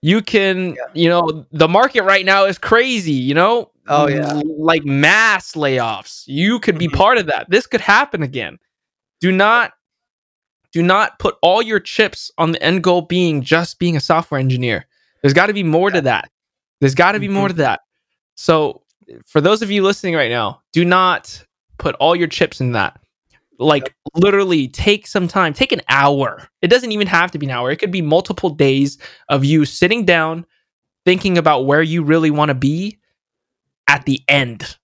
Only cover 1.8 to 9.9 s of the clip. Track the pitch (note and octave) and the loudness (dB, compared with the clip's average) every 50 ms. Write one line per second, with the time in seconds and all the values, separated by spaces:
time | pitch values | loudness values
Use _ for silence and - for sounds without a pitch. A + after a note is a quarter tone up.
1.8 | B3 C4+ - A#3 G3 F#3+ G3 G3 F#3 G3 G3 G3 G3 G3 F#3+ - - - A3 A#3 | 2 2 0 0 2 2 2 2 2 2 2 4 2 2 0 -4 0 2 2 2
2.8 | B3 C4 B3+ A3+ F3+ D#3+ D3 C3 B2 C3 C#3+ D#3+ F3+ G#3 A#3 A#3+ G#3+ _ _ _ | 2 2 -2 -4 -2 -2 -2 -2 -2 0 0 2 2 2 2 0 -4 _ _ _
3.8 | _ - C#3+ D3 D3 C#3+ C#3 D3 D3 D3 D3+ D3+ D3 D#3 D#3 D3 D#3 D#3+ E3 D#3+ | _ -2 0 2 2 2 0 -2 -4 -4 -4 -4 -4 -6 -6 -2 0 0 0 0
4.8 | D3 C#3+ C#3 C#3 D3 D#3 F#3+ G#3+ A3+ A3+ G#3 F#3 - - - D#3+ D3+ C#3 C3 B2+ | 0 -2 0 2 4 4 4 4 2 0 0 -2 -6 -10 -8 -4 -2 0 0 0
5.8 | A#2 A2+ A2 F#2+ G2+ - - - - - C3+ D3 F3 G3+ A#3+ A#3+ - - F#3 D3+ | -2 -4 -6 -8 -12 -16 -18 -20 -16 -10 -4 -2 0 0 -2 -2 -2 -2 -2 -2
6.8 | E3+ E3 C3+ - F#3+ G#3 B3+ A#3 F#3+ D#3 C#3 - - - F3+ A3 B3 - - A3+ | -4 -4 0 2 2 4 2 2 0 -2 -4 -6 -4 0 0 0 0 0 -4 -4
7.8 | - - G3+ A3 C#4 C#4 - F3+ D3+ B2+ C#3 C3 G#2+ D#2 - - _ _ _ _ | 0 2 2 2 2 0 -4 -6 -6 -6 -6 -10 -10 -10 -14 -18 _ _ _ _
8.8 | _ _ _ _ _ _ _ _ - F3+ F#3 F#3 G3 G#3 A3+ A#3+ A3+ - _ _ | _ _ _ _ _ _ _ _ -2 0 2 2 2 2 2 2 0 -2 _ _
9.8 | _ _ | _ _